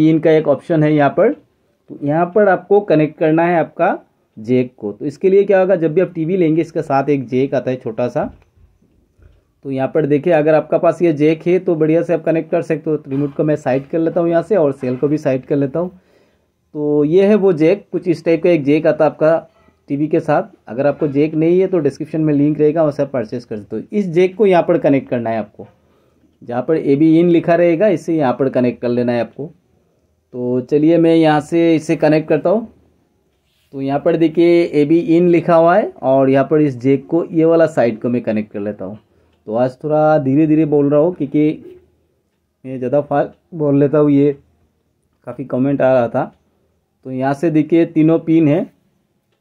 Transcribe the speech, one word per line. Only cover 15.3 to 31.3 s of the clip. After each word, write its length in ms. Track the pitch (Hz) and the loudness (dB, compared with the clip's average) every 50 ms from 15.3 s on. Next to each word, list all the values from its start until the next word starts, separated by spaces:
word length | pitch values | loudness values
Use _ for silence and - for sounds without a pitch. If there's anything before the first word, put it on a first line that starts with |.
| 131 131 - | -4 -4 -4
कर 100 | - 151 | -4 -4
लेता 240 | 143 139 135 127 165 | -2 -2 -2 -4 -6
हूँ। 200 | 175 185 - - _ _ _ _ _ _ _ _ _ _ _ _ _ _ - | -6 -8 -10 -16 _ _ _ _ _ _ _ _ _ _ _ _ _ _ -10
तो 280 | 151 147 147 147 151 147 | -6 -4 0 0 0 2
ये 200 | 151 165 190 196 | 2 2 2 4
है 100 | 202 214 | 4 2
वो 160 | 208 185 196 175 | 2 2 2 2
जैक, 320 | 147 156 160 202 208 - _ | 2 2 2 2 0 -4 _
कुछ 160 | - 170 175 185 | -8 -6 -4 -4
इस 160 | 160 - - | -4 -2 -2
टाइप 180 | 170 165 156 190 | -2 0 0 2
का 60 | 180 | 0
एक 140 | 175 160 135 | 0 2 2
जैक 240 | 139 147 160 - 160 | 0 0 2 2 0
आता 180 | 151 - 156 | 0 2 0
है 60 | 147 | 0
आपका 360 | 143 - 156 156 165 - - - _ _ _ _ _ _ _ - | 0 0 0 0 0 0 -2 -8 _ _ _ _ _ _ _ -8
टीवी 180 | 143 139 156 151 | -4 -4 -2 -2
के 120 | 170 160 | -2 -2
साथ। 240 | 160 156 147 165 202 - - _ _ - | 0 0 -2 -2 -2 -4 -12 _ _ -10
अगर 200 | 110 123 139 143 | -6 -2 -2 -2
आपको 200 | 143 - 165 147 | -2 -2 -4 -2
जैक 240 | 135 143 151 156 156 | 0 0 0 0 0
नहीं 240 | 156 160 165 180 185 | 0 0 2 2 2
है 80 | 190 185 | 0 0
तो 120 | 185 175 | 0 -2
डिस्क्रिप्शन 420 | 147 139 135 - 151 - - 160 | -2 -2 -4 -6 -8 -8 -4 -2
में 120 | 156 151 147 | 0 0 0
लिंक 260 | 143 143 151 151 151 | 2 0 0 0 0
रहेगा, 220 | 151 151 151 170 | 0 0 2 0
वहाँ 100 | 156 147 | 0 -2
से 120 | 139 147 139 | -2 -4 -4
आप 80 | 139 | -4
परचेज 340 | - 131 110 107 131 120 - | -4 -6 -6 -6 -8 -12 -10
कर 120 | - 113 107 | -10 -12 -12
सकते 180 | 104 - 110 | -10 -10 -10
हो। 60 | 110 - - 208 | -10 -10 -6 -4
इस 160 | 208 202 180 | -4 -4 -2
जैक 260 | 156 175 185 185 185 | 0 0 0 0 0
को 100 | - 220 | 0 2
यहाँ 180 | 196 185 170 165 | 2 4 2 2
पर 140 | 180 175 165 | 2 0 0
कनेक्ट 300 | - 151 139 135 - - | 2 0 0 0 -2 -4
करना 200 | 135 120 117 113 | -6 -4 -4 -4
है 100 | 113 110 | -4 -6
आपको, 280 | 104 - _ - 98 - _ _ _ _ _ _ _ _ _ _ _ _ _ _ | -6 -8 _ -20 -20 -20 _ _ _ _ _ _ _ _ _ _ _ _ _ _
जहाँ 200 | - - 120 123 | -14 -8 -8 -6
पर 160 | 123 - 160 160 | -2 -2 -2 -2
एबी 400 | - 147 139 139 160 160 160 165 | 0 0 2 2 4 4 4 4
इन 100 | 175 175 | 4 4
लिखा 260 | 170 165 - 175 170 | 2 2 2 2 2
रहेगा 320 | 170 175 175 170 156 208 220 | 2 2 2 2 2 2 0
इसे 260 | 180 - - - 165 | 0 -2 -2 -4 -2
यहाँ 180 | 156 147 123 123 | -2 0 -2 0
पर 160 | - 139 131 | -2 -2 -2
कनेक्ट 320 | 123 131 123 123 117 - | 0 0 0 0 -2 -4
कर 80 | 123 120 | -4 -4
लेना 220 | 120 123 120 123 | -2 -2 -2 -2
है 100 | 120 120 | -2 -2
आपको। 240 | 113 113 - - 139 175 - _ _ _ _ _ _ _ _ _ _ _ _ _ _ _ - | -4 -6 -8 -12 -14 -14 -16 _ _ _ _ _ _ _ _ _ _ _ _ _ _ _ -12
तो 260 | 123 123 123 123 127 123 | -8 -6 -4 -4 -4 -2
चलिए 340 | - 151 147 151 160 170 170 | -2 0 2 4 4 4 4
मैं 180 | 165 165 165 | 4 4 4
यहाँ 240 | 165 160 156 | 4 4 2